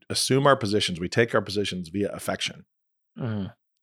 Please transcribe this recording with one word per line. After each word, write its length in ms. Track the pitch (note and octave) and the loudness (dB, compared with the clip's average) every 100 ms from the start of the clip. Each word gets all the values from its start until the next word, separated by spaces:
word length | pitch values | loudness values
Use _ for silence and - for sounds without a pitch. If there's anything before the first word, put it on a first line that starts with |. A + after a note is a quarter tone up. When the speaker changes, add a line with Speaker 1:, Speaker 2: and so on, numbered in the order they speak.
| - | -4
Speaker 1:
assume 360 | G2 - C3 C#3+ | -2 2 4 6
our 80 | C3+ | 4
positions, 420 | G#2 G#2 G2 E2+ | 4 2 0 -2
we 100 | F2 | -2
take 240 | - A#2 | 2 2
our 60 | A2+ | 2
positions 460 | G2 G2+ G2 F#2 E2+ | 0 -2 -4 -4 -6
via 220 | F#2+ G2+ | -4 -4
affection, 540 | - - F#2 - - - _ _ _ _ - | -4 -6 -4 -6 -8 -20 _ _ _ _ -8
Speaker 2:
Mm-hmm. 280 | B2 G#2+ F#2+ - _ _ | -6 -4 -6 -12 _ _